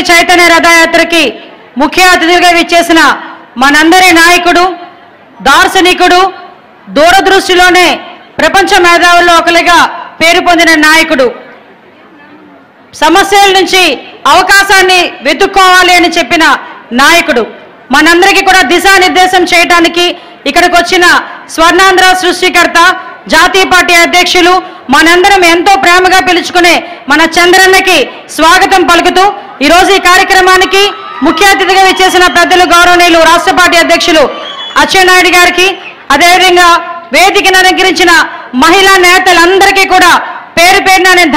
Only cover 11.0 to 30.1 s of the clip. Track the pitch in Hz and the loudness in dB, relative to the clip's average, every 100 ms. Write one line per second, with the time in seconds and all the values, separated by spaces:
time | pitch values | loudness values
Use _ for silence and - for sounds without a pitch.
11 | 320 302 247 - - - - - - - | 0 -2 -2 -4 -16 -20 -20 -20 -20 -20
12 | - - - - - - - _ - - | -20 -20 -20 -20 -20 -20 -20 _ -20 -8
13 | 302 359 392 403 403 381 339 370 349 247 | -4 -2 0 0 2 0 0 0 -2 -4
14 | - - 262 311 370 403 403 392 370 370 | -10 -6 0 0 2 0 2 0 2 0
15 | 320 - 247 320 392 392 370 370 359 359 | -2 -6 -6 -2 -2 2 2 2 2 0
16 | 339 330 294 339 311 240 - - - 240 | 0 -2 -2 0 0 -2 -6 -20 -8 -2
17 | 294 339 302 240 208 - - - - 269 | 0 0 0 -4 -4 -10 -20 -20 -4 0
18 | 311 339 392 392 392 247 254 349 392 392 | 2 2 0 0 0 0 0 0 0 0
19 | 370 294 370 370 349 349 349 349 339 339 | 0 0 0 0 0 0 0 0 0 -2
20 | 349 - - - 277 349 349 339 349 370 | -4 -6 -16 -10 -4 -2 0 0 0 0
21 | 349 277 - - - - 330 349 381 370 | 0 0 -4 -14 -10 -2 0 2 2 2
22 | 370 370 359 - 370 349 330 339 359 359 | 2 0 -2 -2 -2 -2 -2 0 0 0
23 | - - - 311 359 381 381 359 349 349 | -10 -18 -4 0 2 0 0 0 0 0
24 | 330 349 359 359 349 370 359 - - 285 | 0 0 0 0 2 0 -4 -12 -2 0
25 | 320 349 392 392 339 339 339 392 349 359 | 2 2 2 2 2 0 0 0 2 0
26 | 370 370 370 339 - 359 349 302 - - | 2 0 0 -2 -2 0 0 0 -4 -12
27 | - 294 320 339 349 370 370 381 381 330 | -4 -2 0 0 2 2 2 2 0 -2
28 | 233 - - - 320 370 392 381 359 339 | -2 -10 -12 -2 0 2 2 0 2 0
29 | 349 359 403 392 - - 269 349 370 381 | 0 0 -2 -4 -12 -4 0 2 2 0
30 | 359 | 0